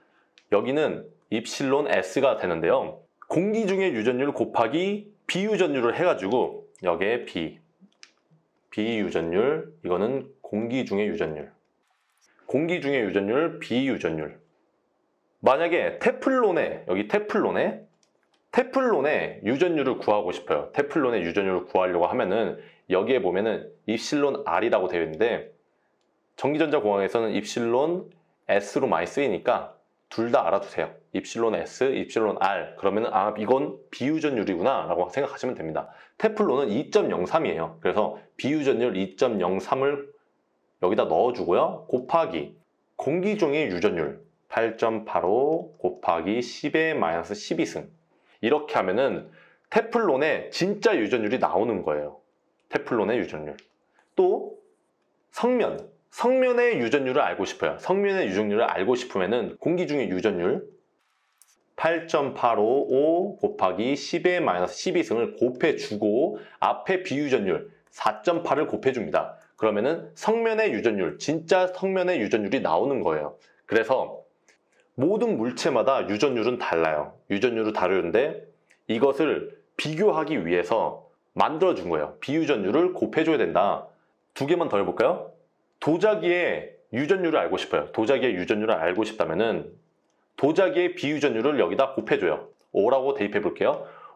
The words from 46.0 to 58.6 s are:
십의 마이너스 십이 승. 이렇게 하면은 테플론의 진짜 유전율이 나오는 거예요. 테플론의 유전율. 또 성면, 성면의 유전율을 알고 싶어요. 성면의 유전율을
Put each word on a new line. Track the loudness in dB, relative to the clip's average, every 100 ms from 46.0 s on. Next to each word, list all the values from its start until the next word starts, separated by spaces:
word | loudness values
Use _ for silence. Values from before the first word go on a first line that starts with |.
| 0 0 0 -2
십의 | -4 -8 -2 0 0 0
마이너스 | 0 -2 -4 -10
십이 | -6 -2 -2
승. | -6 -12 _ _ _ _ _
이렇게 | 2 2 2 0
하면은 | 2 2 0 -2 -8 -18 -20 _ _
테플론의 | 0 2 0 2 2 2 -2 -4
진짜 | -4 -2 0 2 2
유전율이 | 2 0 0 0
나오는 | 0 0 0 -2
거예요. | -2 -4 -6 -10 _ _ _ _ _
테플론의 | -6 -2 0 0 -2
유전율. | -4 -8 -12 -14 -20 _ _ _ _ 2
또 | 2 2 -4 -14 _ _ _ _ _ _ _
성면, | -2 0 2 0 -2 -10 _ _
성면의 | -2 2 4 4 4 2 2
유전율을 | 2 0 2 2
알고 | 2 0 -4
싶어요. | -2 -2 -2
성면의 | -2 0 2 0 0
유전율을 | 0 0 2